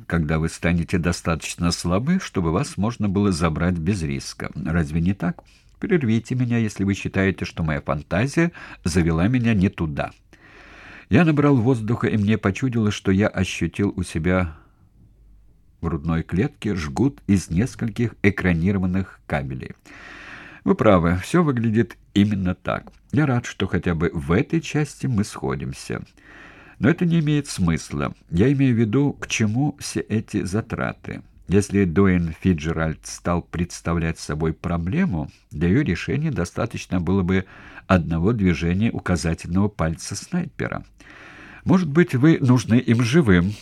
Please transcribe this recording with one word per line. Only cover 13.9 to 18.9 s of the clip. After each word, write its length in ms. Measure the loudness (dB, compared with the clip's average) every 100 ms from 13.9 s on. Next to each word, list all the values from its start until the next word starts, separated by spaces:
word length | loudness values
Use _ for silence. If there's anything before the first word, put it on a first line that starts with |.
| -2
у 80 |
себя 540 | -6 -4 0 0 0 -6 _ _ _ _ -20 _ -20 -20 -20 _ _ -10
грудной 420 | -6 -4 -4 -4
клетке 520 | -2 -2 -2 -2 -6 -4
жгут 460 | -4 0 -2 -2 0
из 220 | 0 0
нескольких 640 | -2 -2 -4 -6 -4 -4 0
экранированных 960 | 0 2 0 2 2 0 0